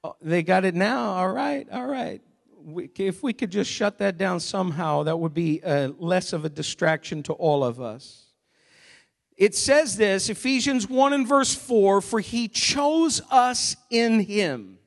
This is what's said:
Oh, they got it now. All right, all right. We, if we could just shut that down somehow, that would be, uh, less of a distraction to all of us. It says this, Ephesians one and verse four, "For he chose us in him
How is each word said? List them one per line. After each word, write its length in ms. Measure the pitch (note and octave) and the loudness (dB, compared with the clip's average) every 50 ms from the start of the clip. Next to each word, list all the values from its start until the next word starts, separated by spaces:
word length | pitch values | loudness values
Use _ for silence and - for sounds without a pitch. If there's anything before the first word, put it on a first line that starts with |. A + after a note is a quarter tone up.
| - | -12
Oh, 100 | - - _ - | -12 -14 _ -4
they 200 | D#3 E3 F3 D#3+ | 0 0 0 2
got 220 | E3 F#3 F#3+ F#3+ | 2 2 2 4
it 100 | F#3+ F3 | 2 0
now. 360 | F3 F#3+ G#3+ B3+ C4+ A#3+ G#3+ | 2 0 0 0 -2 -2 -2
All 220 | F#3+ F#3 F#3 F#3 F#3+ | -2 -2 -2 -2 -2
right, 340 | - C#4+ C#4+ D4 C#4 - - - | -2 -2 -2 -4 -6 -8 -8 -10
all 140 | - B3 | -8 -6
right. 360 | C4 C#4+ C4 A#3+ E3+ F#3 - _ _ _ _ _ _ _ _ D#3 | -6 -6 -6 -6 -8 -8 -12 _ _ _ _ _ _ _ _ -20
We, 260 | D#3 D3+ F3 F3 - _ - | -12 -10 -10 -10 -12 _ -4
if 240 | G3 G3 F3 F3 - | -4 -4 -2 -2 -4
we 100 | C4+ G#3+ | -4 -4
could 180 | - B3+ G3+ | -2 -6 -4
just 200 | E3+ G#3 - - | -2 -2 -2 -2
shut 280 | - - A3+ G#3 G#3 _ | -2 -2 -2 -2 0 _
that 180 | G3+ G3 F#3 | -2 -2 0
down 240 | E3 G3 F#3+ F3+ F3 | 0 -2 -2 -2 -2
somehow, 640 | D#3+ - - G3 F#3 F3+ D3+ D3+ F3 D#3+ D3 D3 D3 | -4 -4 -2 -2 -2 -2 -2 -2 -2 0 0 0 0
that 160 | D#3+ D#3+ E3 | 0 -2 0
would 160 | E3 E3 D3 | -2 -2 -2
be, 280 | E3 E3+ D#3+ D3+ D#3+ - | 0 0 0 0 -2 -2
uh, 260 | F3+ D3+ C#3+ C#3 C3 C#3+ - | 0 0 0 0 -2 -4 -6
less 340 | E3+ E3 F#3 F#3 F3+ - - | -2 0 0 0 0 -2 -6
of 120 | E3 D3+ | -6 -6
a 40 | D#3+ | -6
distraction 760 | D3 D3+ D3 - - - - D#3+ D#3+ D3+ - - F3+ D#3 C#3+ | -8 -6 -8 -8 -4 0 0 0 0 0 -4 -8 -8 -8 -6
to 80 | - D#3 | -6 -6
all 320 | - F3 D#3+ D3 C#3+ C3+ | 0 2 2 2 4 2
of 160 | B2 A#2 B2 | 0 -2 -4
us. 460 | B2+ A#2 G#2+ A#2+ - - - - _ _ _ _ _ _ _ _ _ _ _ _ _ - - - _ _ _ _ _ _ _ | -8 -10 -10 -12 -16 -20 -20 -20 _ _ _ _ _ _ _ _ _ _ _ _ _ -20 -20 -20 _ _ _ _ _ _ _
It 180 | _ F#3+ G#3 G3+ | _ 2 2 2
says 420 | - - - C4+ D4 D#4+ B3+ F#3+ | 0 2 4 4 4 4 2 0
this, 320 | G3 A3 G3+ F#3+ F#3+ - - | 0 2 2 2 0 -2 -4
Ephesians 600 | G#3+ - - B3 C4+ B3+ - C#4+ C4+ B3+ G#3 - | -6 -4 -2 -2 0 0 0 0 0 0 -2 0
one 240 | B3+ B3+ C4+ C#4 C#4+ | 2 2 2 4 2
and 140 | C#4+ C4 | 0 0
verse 280 | A3 C#4+ C#4 C4 - - | 2 2 2 2 2 -2
four, 460 | - - - B3 A3 G3 G3 G3 G3+ | -6 -4 0 2 4 4 6 4 4
"For 200 | F#3+ - - A3 | 2 0 -2 -2
he 260 | F#3+ - A#3+ A#3 A#3 | -2 -2 -4 -4 -4
chose 760 | G#3 _ - - - - C4+ C#4+ C#4+ D#4 D#4+ E4 E4 A#3 - - - | -4 _ -2 -2 0 0 0 0 2 2 2 2 2 0 -2 -4 4
us 440 | - C4 B3 B3 B3 - - - - _ _ _ | 4 4 4 4 0 -2 -4 -4 -6 _ _ _
in 320 | A#3 A#3 A#3 A#3 A3+ A3 | 0 2 2 4 4 2
him 580 | G3+ F3+ G3+ G#3 G3+ D#3+ C3+ A#2+ G2+ F#2 F#2+ F2+ _ | 2 2 0 0 0 0 -2 -6 -8 -14 -20 _ _